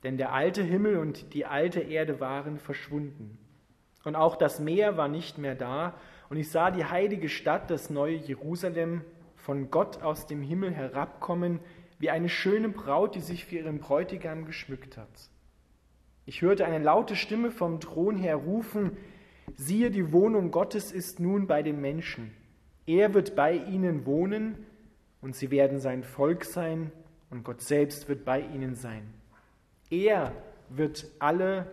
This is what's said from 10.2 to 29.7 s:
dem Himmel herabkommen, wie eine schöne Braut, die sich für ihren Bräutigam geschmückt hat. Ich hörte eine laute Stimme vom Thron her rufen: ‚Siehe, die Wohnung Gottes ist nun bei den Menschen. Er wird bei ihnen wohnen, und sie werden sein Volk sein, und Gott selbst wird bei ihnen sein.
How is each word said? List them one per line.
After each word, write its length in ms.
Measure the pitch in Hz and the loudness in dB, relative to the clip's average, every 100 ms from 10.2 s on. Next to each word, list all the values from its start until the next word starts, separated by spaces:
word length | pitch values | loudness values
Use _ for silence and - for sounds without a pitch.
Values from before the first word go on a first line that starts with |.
| - | -6
dem 160 | 147 | -8
Himmel 300 | 139 175 190 | -4 -2 -2
herabkommen, 880 | 156 135 135 139 - - 175 175 170 - - - - | -4 -4 -4 -4 -6 -4 -2 0 -2 -6 -20 -20 -4
wie 120 | 156 | -2
eine 180 | 160 170 | 0 0
schöne 400 | - 190 208 220 | 0 2 2 2
Braut, 460 | - - 147 214 | -4 0 2 2
die 60 | 190 | 0
sich 260 | 160 175 - | -8 -8 -8
für 100 | 170 | -8
ihren 220 | 160 151 | -6 -6
Bräutigam 680 | 147 143 175 185 160 160 | 0 0 0 -6 -8 -8
geschmückt 520 | 156 160 - 135 - - | -10 -12 -10 -12 -12 -18
hat. 120 | 107 - - _ _ _ _ _ _ _ _ _ - | -18 -20 -20 _ _ _ _ _ _ _ _ _ -14
Ich 160 | - | 2
hörte 240 | 170 196 170 | 4 4 4
eine 120 | - | 2
laute 380 | 151 175 - 196 | 6 6 4 -2
Stimme 340 | - 220 233 | -2 0 -2
vom 300 | - 175 165 | 0 -2 -2
Thron 360 | - 156 185 208 | -4 0 0 2
her 200 | 185 151 | 2 0
rufen: 600 | 147 214 220 208 196 - - - - - - - | 0 -2 -2 -2 -2 -4 -12 -20 -20 -20 -18 -8
‚Siehe, 340 | 139 202 240 | 0 2 4
die 220 | 196 170 | 2 4
Wohnung 380 | 165 208 220 175 | 6 8 6 2
Gottes 420 | 165 208 214 202 | 2 0 -2 -6
ist 280 | 185 175 - | -8 -8 -2
nun 260 | 175 202 190 | 0 2 2
bei 160 | 151 | 2
den 180 | 151 147 | 2 -2
Menschen. 520 | 139 156 165 - 113 107 - _ _ _ - | -2 -4 -6 -8 -12 -14 -20 _ _ _ 2
Er 260 | 170 208 | 4 6
wird 220 | 202 - | 6 4
bei 200 | - 147 | 4 4
ihnen 520 | 170 160 190 185 156 127 | 2 0 0 2 0 2
wohnen, 580 | 147 185 214 220 208 - - - _ _ _ | 2 2 0 -4 -6 -14 -20 -20 _ _ _
und 140 | 135 | -12
sie 160 | 131 135 | -8 0
werden 300 | 139 139 139 | 4 4 4
sein 240 | 135 127 | -2 -4
Volk 400 | 127 - 143 175 | -6 0 2 2
sein, 480 | - - 165 160 156 - - _ - | -2 -4 -4 -4 -6 -10 -20 _ -16
und 160 | 123 | -12
Gott 160 | 113 120 | -10 -8
selbst 480 | - 147 147 143 - | 0 4 4 0 -6
wird 160 | 139 | -4
bei 160 | - 135 | 0 0
ihnen 360 | 156 143 131 123 | -2 -6 -6 -6
sein. 260 | 123 110 107 113 - _ _ _ _ | -8 -10 -12 -18 -20 _ _ _ _